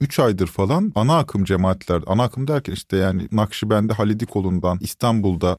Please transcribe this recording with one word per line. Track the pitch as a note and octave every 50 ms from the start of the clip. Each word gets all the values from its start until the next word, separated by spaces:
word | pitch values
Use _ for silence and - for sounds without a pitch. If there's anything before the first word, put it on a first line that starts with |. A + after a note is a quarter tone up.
üç | C#3+ C#3 - -
aydır | C3+ A2+ G2+ F2+ F#2
falan | E2+ - - G2 G2+ D3 F3+ G#3 G3+ -
ana | G#2 A2 C3+ E3
akım | E3 D3+ - - G2+ F#2+
cemaatler, | F#2 G2 F2+ F#2 F#2 F#2 F#2 - - F2+ E2+ D2
ana | - F#2+ A2+ B2
akım | A#2 - B2+ C3+
derken | D3 D3+ C#3 - - F#2+
işte | - - - G2
yani | F#2+ F#2+ F#2+ F#2 F#2 E2+ -
Nakşibendi | G#2+ G#2+ G#2+ G2+ - - G#2+ G#2 A2 G#2 G#2+ A2 G#2+
Halidi | G#2+ G#2+ G#2 G#2+ A2 A2+
kolundan | - - G#2 F#2+ F#2 F#2 F2 F2+ F2+ F2+ F2+
İstanbul'da | - - - - B2 A#2+ A2+ A2 G2 G2 F2+ E2+ - F2+ F#2